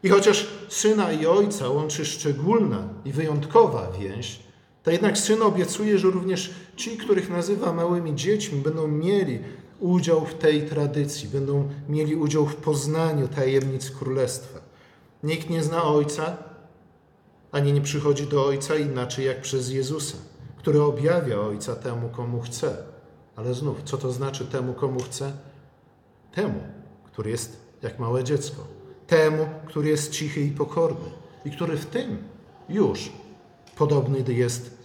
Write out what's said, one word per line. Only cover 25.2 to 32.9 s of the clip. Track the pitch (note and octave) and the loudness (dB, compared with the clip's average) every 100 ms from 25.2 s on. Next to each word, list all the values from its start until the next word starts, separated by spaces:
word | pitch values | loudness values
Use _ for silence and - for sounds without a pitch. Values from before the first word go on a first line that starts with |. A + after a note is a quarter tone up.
| C#3 C#3+ - - - _ _ _ _ _ _ | -8 -8 -16 -20 -20 _ _ _ _ _ _
Temu, | - G#3 - - - - - | -4 -4 -4 -8 -16 -20 -20
który | - - G#2+ | -20 -8 -6
jest | A#2+ - - - - | -6 -8 -14 -20 -10
jak | A#2 - | -10 -6
małe | A#2 B2 | -2 -2
dziecko. | B2+ C#3+ - - - - - - - | 0 -2 -2 -10 -16 -18 -20 -20 2
Temu, | E3 D#3 D#3 D#3 D#3 - | 6 6 2 -2 -4 -8
który | D3+ D3+ | -2 0
jest | D3+ - | 0 0
cichy | - D3+ D3 | -4 -4 -2
i | C#3+ | -2
pokorny | C#3+ D3 - E3 - - - - - | -2 -2 2 0 0 -10 -16 -20 -14
i | D3 | -12
który | D3 E3+ D3+ | -6 -4 -4
w | C#3+ | -4
tym | A#3+ B3+ G#3 - - - - - | -6 -4 -8 -10 -20 -20 -20 -6
już | F#3 F#3+ | 2 2